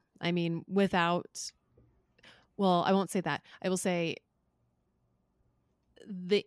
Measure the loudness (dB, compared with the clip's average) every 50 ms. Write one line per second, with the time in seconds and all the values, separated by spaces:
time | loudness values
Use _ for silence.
0 | _ _ _ _ -2 0 0 0 0 0 -2 -4 -6 -2 0 2 2 2 2 2
1 | 2 2 0 0 -2 -6 -12 -12 -12 -12 -14 _ _ _ _ -20 -20 _ _ _
2 | _ _ _ _ -20 -20 -20 -20 _ _ _ 0 2 4 4 4 4 4 2 2
3 | 2 0 -2 -2 -2 -2 -4 -4 -6 -12 -14 -6 -4 -2 -2 0 0 -2 0 0
4 | -2 -4 -4 -8 -14 _ _ _ _ _ _ _ _ _ _ _ _ _ _ _
5 | _ _ _ _ _ _ _ _ _ _ _ _ _ _ _ _ _ _ _ -20
6 | -16 -12 -12 -10 -2 0 0 0 0